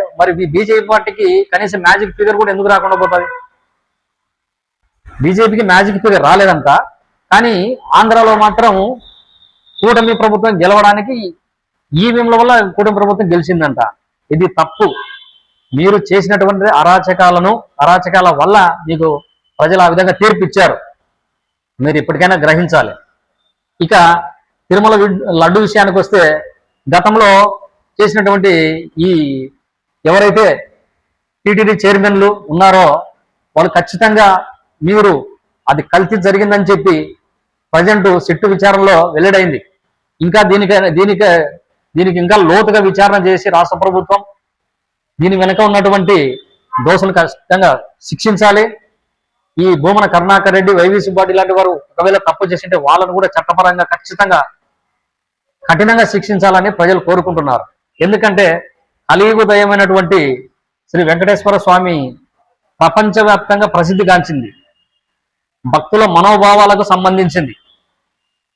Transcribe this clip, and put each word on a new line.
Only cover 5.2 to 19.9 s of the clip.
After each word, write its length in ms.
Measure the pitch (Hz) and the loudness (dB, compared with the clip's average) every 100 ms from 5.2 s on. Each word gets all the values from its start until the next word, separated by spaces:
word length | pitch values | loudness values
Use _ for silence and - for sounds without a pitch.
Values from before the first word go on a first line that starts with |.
బీజేపీకి 440 | 139 190 226 214 202 | -2 0 0 0 2
మ్యాజిక్ 320 | 180 202 196 | 2 2 0
ఫిగర్ 240 | 220 190 147 | 0 2 2
రాలేదంట, 400 | 185 196 165 139 160 - _ _ _ - | 2 2 2 2 0 -2 _ _ _ -2
కానీ 240 | 202 233 196 208 254 - 160 | 0 0 -2 -4 -8 -2 0
ఆంధ్రాలో 340 | 220 226 220 214 214 | 2 2 2 2 2
మాత్రం 280 | 220 233 190 208 247 _ _ _ _ _ _ _ - | 2 0 0 -2 -6 _ _ _ _ _ _ _ -4
కూటమి 420 | 208 240 226 220 220 | 0 2 0 0 0
ప్రభుత్వం 360 | 208 220 190 180 | 0 -2 0 2
గెలవడానికి 520 | 208 208 208 208 247 190 165 _ _ _ _ - | 4 2 0 -4 -8 -10 -16 _ _ _ _ -6
ఈవీఎంల 440 | 151 226 233 233 226 | -2 0 0 0 2
వల్ల 120 | 240 240 196 175 | 2 2 0 -2
కూటమి 220 | 208 202 | -2 0
ప్రభుత్వం 260 | 202 202 190 | -2 -2 -2
గెలిచిందంట. 480 | 175 160 175 151 123 110 - _ _ - | -2 -2 -2 -2 -2 -6 -6 _ _ -6
ఇది 160 | 156 180 - | -2 -2 -2
తప్పు. 260 | 160 - 403 - - - - _ _ _ - 131 | -4 -2 -4 -4 -16 -20 -20 _ _ _ -8 -2
మీరు 200 | 185 208 202 | 0 0 0
చేసినటువంటి 580 | 196 175 202 196 196 202 147 | -2 0 0 0 0 0 2
అరాచకాలను, 720 | 165 185 185 180 180 175 185 190 - - | 2 2 0 2 2 2 0 -4 -6 -2
అరాచకాల 480 | 151 180 180 185 180 143 | 2 2 0 0 2 0
వల్ల 180 | 165 208 180 165 160 | 2 2 2 -2 -8
మీకు 200 | 160 160 143 _ _ _ - | -4 -4 -4 _ _ _ -4
ప్రజలు 220 | 156 185 | -2 2
ఆ 60 | |
విధంగా 260 | 175 | 2